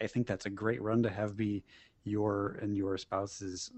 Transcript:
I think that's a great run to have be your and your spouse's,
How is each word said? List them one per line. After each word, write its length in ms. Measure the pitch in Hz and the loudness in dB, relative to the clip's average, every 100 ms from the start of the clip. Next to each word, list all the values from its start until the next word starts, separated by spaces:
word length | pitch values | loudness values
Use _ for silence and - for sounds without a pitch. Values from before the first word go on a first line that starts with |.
I 60 | 107 | -2
think 200 | 123 117 | 0 0
that's 180 | 95 98 | 0 -2
a 40 | |
great 320 | 98 107 120 | -2 0 0
run 220 | 107 113 | 2 4
to 60 | 113 | 4
have 260 | 95 104 104 | 2 -2 0
be 300 | 107 101 - - - _ - | 0 0 -4 -20 -20 _ -2
your 460 | 104 104 101 101 98 | 2 2 2 0 -2
and 160 | 104 101 | -2 0
your 200 | 98 95 | 0 -2
spouse's, 720 | - 98 101 - 98 90 - | -2 -2 -2 -6 -8 -8 -10